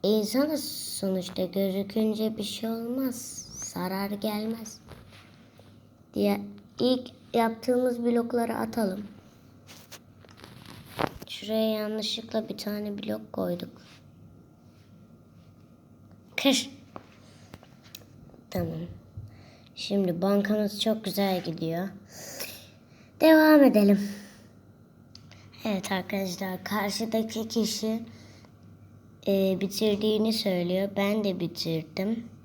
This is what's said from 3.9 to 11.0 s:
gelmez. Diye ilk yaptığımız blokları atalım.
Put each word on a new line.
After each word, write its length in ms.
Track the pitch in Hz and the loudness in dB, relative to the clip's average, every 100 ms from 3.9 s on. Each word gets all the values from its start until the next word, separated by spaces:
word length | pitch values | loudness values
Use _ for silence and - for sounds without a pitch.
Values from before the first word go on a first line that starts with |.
| 190 202 | -2 -4
gelmez. 720 | 208 214 208 220 226 220 - - - - - - - - - - - - - - | -2 -2 -2 -4 -6 -10 -16 -18 -20 -20 -20 -20 -20 -20 -20 -20 -20 -20 -20 -10
Diye 260 | - 202 202 202 - - - | 0 0 0 -4 -14 -20 -2
ilk 300 | 247 254 - - - | 0 0 -2 -18 -4
yaptığımız 720 | 233 226 226 - 247 254 240 | 0 0 0 0 2 2 0
blokları 520 | 233 240 233 240 233 226 | 2 2 2 0 0 -2
atalım. 500 | 226 226 208 190 208 - - - - - - - - - - - - - - - - - - - | -2 0 0 -2 -10 -16 -20 -20 -20 -20 -20 -20 -20 -20 -20 -20 -20 -20 -20 -20 -18 -18 -14 -4